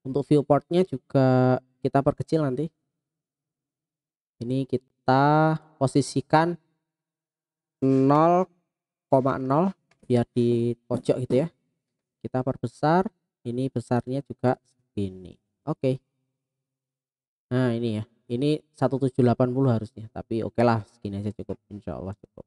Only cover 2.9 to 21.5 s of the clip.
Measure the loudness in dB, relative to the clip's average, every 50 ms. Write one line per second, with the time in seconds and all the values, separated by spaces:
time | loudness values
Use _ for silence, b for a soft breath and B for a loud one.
2.9 | _ _ _ _ _ _ _ _ _ _ _ _ _ _ _ _ _ _ _ _
3.9 | _ _ _ _ _ _ _ _ _ _ -8 -4 -4 -4 -2 _ -4 -4 _ _
4.9 | _ _ _ 2 4 4 4 4 4 4 4 2 0 -2 -6 _ _ _ -2 0
5.9 | 2 0 -2 0 -4 -6 -2 _ 2 2 2 2 -4 -6 _ _ _ _ _ _
6.9 | _ _ _ _ _ _ _ _ _ _ _ _ _ _ _ _ _ _ 0 2
7.9 | 2 4 4 4 4 4 4 4 4 2 0 _ _ _ _ _ _ _ _ _
8.9 | _ _ _ _ 0 2 2 0 -4 -4 -2 0 0 2 2 0 -2 _ _ _
9.9 | _ _ -4 0 0 0 0 _ _ 0 2 2 2 2 0 -2 -4 _ _ _
10.9 | -6 -4 -2 -2 -2 -2 -2 0 0 0 0 -2 _ _ _ _ _ _ _ _
11.9 | _ _ _ _ _ _ -12 -6 -6 -4 -4 -4 -6 -6 -8 -10 _ -2 0 2
12.9 | 2 2 0 -2 _ _ _ _ _ _ _ -8 -4 -4 -4 -2 _ -6 -4 0
13.9 | -2 -2 -2 -2 -6 -6 -6 _ -10 _ -2 -2 -2 _ _ _ _ _ _ _
14.9 | _ -6 -6 -6 -8 -14 -18 -20 -20 _ _ _ _ _ _ -8 -6 _ -2 -2
15.9 | -2 -2 _ _ _ _ _ _ _ _ _ _ _ _ _ _ _ _ _ _
16.9 | _ _ _ _ _ _ _ _ _ _ _ _ -2 -2 0 0 -2 -2 -4 -4
17.9 | -4 -4 -8 _ _ _ _ -8 -6 -2 -2 -2 -2 -4 _ _ _ -2 -2 -2
18.9 | 0 0 -2 -2 _ 2 2 2 2 2 0 0 0 0 2 2 0 0 -4 -8
19.9 | _ -18 -18 -14 _ -16 -10 _ -6 -6 -6 -4 _ 0 2 2 2 0 -4 _
20.9 | _ _ -12 -8 -8 -6 -6 -6 -8 -8 -12 -12